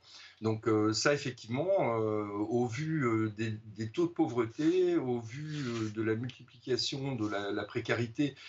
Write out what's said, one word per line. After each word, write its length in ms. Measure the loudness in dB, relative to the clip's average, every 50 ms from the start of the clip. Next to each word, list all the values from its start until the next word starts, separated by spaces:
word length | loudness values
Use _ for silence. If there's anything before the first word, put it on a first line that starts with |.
| _ -20 -20 -20 -20 -20 -10 -2
Donc, 280 | -2 0 0 0 2
euh, 260 | 2 4 4 4 4 2
ça, 220 | 4 4 2 2
effectivement, 840 | 2 0 -6 -8 -8 -8 -4 -2 -2 2 2 2 4 4 2 2 2
euh, 280 | 0 0 0 0 -2
au 400 | -2 -2 -2 -2 0 2 0 0
vu, 400 | 0 -2 -4 -2 -2 0 2 2
euh, 260 | 2 2 2 2 0 -2
des, 120 | -2 -4 -4
des 400 | -4 -6 -10 -12 -8 -6 -6 -4
taux 160 | 0 0 0
de 60 | 0
pauvreté, 840 | 2 0 0 2 2 0 0 0 0 0 2 4 4 4 4 4 4
au 240 | 2 2 2 -2 -2
vu, 440 | -4 -6 -10 -10 -8 -8 -6 -4 -4
euh, 240 | -2 -2 -2 -2 -2
de 140 | -2 -2 0
la 100 | 0 0
multiplication 1000 | 0 -2 -6 -8 -12 -18 -20 -20 -10 -4 -2 -2 0 0 -2 -2 -2 -4 -2 -2
de 120 | -2 -2
la, 240 | -2 -2 -2 -2 -2
la 120 | -2 -2 -4
précarité, 720 | -4 -4 -4 0 0 0 0 0 -2 0 0 0 0 -2 -6 -16